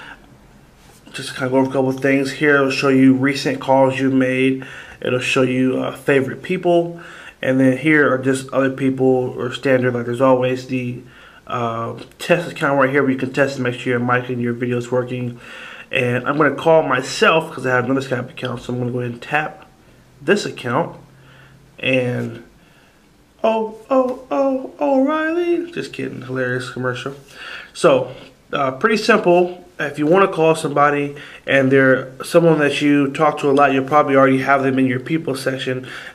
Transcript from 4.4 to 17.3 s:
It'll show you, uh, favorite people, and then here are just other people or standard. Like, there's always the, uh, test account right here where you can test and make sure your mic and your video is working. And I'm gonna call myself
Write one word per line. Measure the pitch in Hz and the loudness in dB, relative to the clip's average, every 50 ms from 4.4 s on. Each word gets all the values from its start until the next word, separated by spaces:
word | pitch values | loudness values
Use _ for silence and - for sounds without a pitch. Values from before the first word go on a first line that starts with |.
| 131 131 131 131 131 - - - - - - - | 2 2 0 -2 -6 -14 -16 -18 -20 -20 -16 -8
It'll | - - 123 - | -4 -2 -2 -2
show | - - - 135 | -2 0 2 2
you, | 131 127 127 131 131 131 127 131 | 2 2 2 2 0 0 0 -2
uh, | 131 127 - | -4 -6 -6
favorite | - - - 143 135 127 131 - - | -6 0 2 2 2 2 0 -6 -10
people, | - - 185 180 - 175 175 170 165 170 170 170 - - - - - - - - | -6 -6 -4 -2 2 2 2 2 2 0 -6 -12 -16 -20 -20 -20 -20 -20 -12 -6
and | - 131 131 131 | -2 0 2 4
then | 135 131 127 127 | 4 4 2 2
here | 151 160 156 151 143 127 | 2 2 4 4 4 4
are | 127 127 | 2 0
just | 120 135 131 131 - - | 0 -2 -2 -2 -4 -4
other | - 131 135 131 | -2 0 0 0
people | 131 131 135 131 131 131 131 131 131 127 127 123 120 | 0 0 -2 -2 0 2 2 2 2 2 0 -4 -6
or | 123 120 120 | -6 -6 -6
standard. | 120 - - 139 131 123 123 127 120 | -6 -4 0 2 2 2 2 0 -2
Like, | 120 117 | -2 -4
there's | 120 120 120 | -4 -2 2
always | 135 131 131 123 127 127 127 127 - | 4 4 4 4 2 0 -2 -4 -6
the, | - 127 127 123 123 117 - - - - - - - - - _ | -6 -6 -6 -6 -6 -10 -10 -14 -20 -20 -20 -20 -20 -20 -20 _
uh, | - - 123 117 113 113 117 113 113 - - - - - - | -8 -6 -4 -4 -4 -4 -6 -8 -8 -10 -12 -16 -18 -18 -8
test | - - 170 170 - - | 0 0 0 0 0 -6
account | - - 160 143 143 139 | -8 -4 -2 0 2 2
right | 131 131 | 2 2
here | 135 143 | 2 2
where | 135 131 | 2 2
you | 127 131 | 0 -2
can | 135 127 | -4 -4
test | - 147 139 139 139 | 0 0 0 0 0
and | 131 127 | -4 -4
make | 123 120 | -4 -4
sure | - - 127 | -4 -4 -2
your | 123 120 | -2 -2
mic | 123 123 123 123 123 127 | 0 0 0 -2 -2 -4
and | 127 120 | -6 -4
your | 120 120 | -4 -4
video | 120 117 127 120 123 | -4 -4 -4 -4 -2
is | 120 120 - | -4 -4 -2
working. | 127 127 120 123 127 123 123 120 120 120 - - - - - - - - - - | -2 -2 -2 -2 -6 -6 -6 -8 -8 -10 -16 -20 -18 -18 -18 -18 -18 -20 -12 -6
And | - 135 127 120 120 123 - - | -4 -2 -2 0 -2 -2 -2 -2
I'm | 147 | 0
gonna | 151 156 139 131 | 2 2 0 0
call | - - 165 160 160 | 0 2 4 4 4
myself | 143 139 127 127 131 - - - 220 202 | 4 2 -2 -2 -2 -4 -2 2 2 4